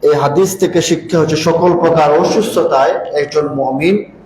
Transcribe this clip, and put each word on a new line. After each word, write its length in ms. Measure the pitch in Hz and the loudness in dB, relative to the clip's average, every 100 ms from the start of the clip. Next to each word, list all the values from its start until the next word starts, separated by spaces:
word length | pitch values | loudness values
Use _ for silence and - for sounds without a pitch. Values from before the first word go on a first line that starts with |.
এই 120 | 143 | 2
হাদিস 460 | 147 143 147 190 - | 2 0 0 0 0
থেকে 220 | 180 170 | -2 0
শিক্ষা 380 | 160 160 - 170 | 0 -2 -2 0
হচ্ছে 160 | 156 156 | 0 0
সকল 440 | 170 165 180 175 | 0 2 2 2
প্রকার 300 | 170 165 147 | 2 2 2
অসুস্থতায় 800 | 151 175 220 - 180 160 135 143 185 - 147 | 2 2 0 0 -2 0 2 2 0 -4 -4
একজন 240 | 143 151 143 | -2 -2 -4
মুমিন 580 | 135 131 135 160 208 - - | -4 -4 -2 0 -2 -4 -18